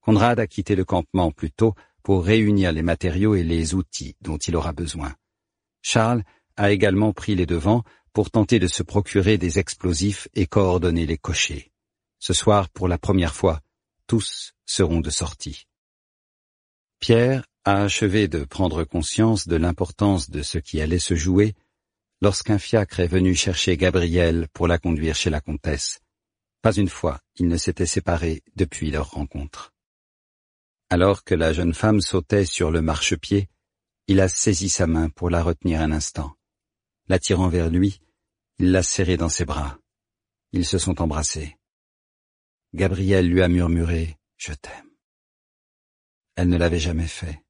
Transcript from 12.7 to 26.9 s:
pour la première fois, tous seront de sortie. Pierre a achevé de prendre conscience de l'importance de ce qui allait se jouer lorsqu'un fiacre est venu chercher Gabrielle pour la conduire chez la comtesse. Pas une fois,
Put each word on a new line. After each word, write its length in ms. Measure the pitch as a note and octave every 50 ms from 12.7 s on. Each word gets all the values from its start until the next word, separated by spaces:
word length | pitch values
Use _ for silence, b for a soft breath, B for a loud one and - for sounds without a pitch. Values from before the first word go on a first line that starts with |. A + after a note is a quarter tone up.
pour 180 | _ - F#2 F2+
la 100 | F2 E2
première 360 | - - G2+ F#2+ F2 D#2+ -
fois, 260 | - - F#2 D#2+ D2+ - _ _ _ _ _ _ _ _
tous 480 | _ - A2+ G#2 - - - - - _ _ _
seront 360 | - - - G2 E2 D#2+ E2
de 100 | D#2+ D#2+
sortie. 560 | - - F2+ D2+ - - - C#2+ - - - _ _ _ _ _ _ _ _ _ _ _ _ _ _ _ _ _ _ _ _ _ _ _ _ _ _ _
Pierre 460 | - - A#2 A#2 A#2+ B2+ C3+ C3 A#2+ _ _ _ _
a 180 | G2 G2 G2 G2+
achevé 440 | G2+ - - A2+ G#2 F#2 G#2+ G#2
de 180 | F#2 D#2 E2 C#2+
prendre 380 | C2+ - - F#2+ F2 D2+ E2 D#2+
conscience 640 | - - F2 D#2+ - - - A2 A2+ A2+ G2+ -
de 100 | - E2+
l'importance 720 | D#2+ D#2+ E2+ E2+ - F#2 - - - G#2 G#2 G2 F2+ D2+ -
de 100 | D2+ D2+
ce 160 | D2 - -
qui 240 | E2+ - - - D#2
allait 180 | D2+ D#2 E2+ E2+
se 160 | - - F#2+
jouer 400 | D#2+ D2+ F#2 F2+ F#2+ G#2 G#2+ G#2 _ _ _ _ _ _ _ _ _ _ _ _ _ -
lorsqu'un 360 | G#2 G2+ - - - G#2+ G2+
fiacre 420 | - - - A2+ G2+ - - -
est 60 | F2+
venu 280 | E2+ F2 F#2+ F#2 F#2 F#2
chercher 420 | E2 - - F2+ - - - F2+
Gabrielle 720 | D#2+ F2 F2+ E2+ F#2 F2 E2+ E2+ F2+ F2 E2 E2 E2+ E2 D#2+ _
pour 120 | - F2+
la 120 | E2+ E2+ E2+
conduire 360 | _ F2 E2 D2+ D#2 D#2+ D#2
chez 140 | - - F2+
la 140 | D#2 C#2+ -
comtesse. 580 | - D#2 C#2+ _ - D2 C#2 - - - - _ _ _ _ _ _ _ _ _ _ _ _ -
Pas 120 | A2+ G#2
une 140 | G2 G2+
fois, 320 | F2+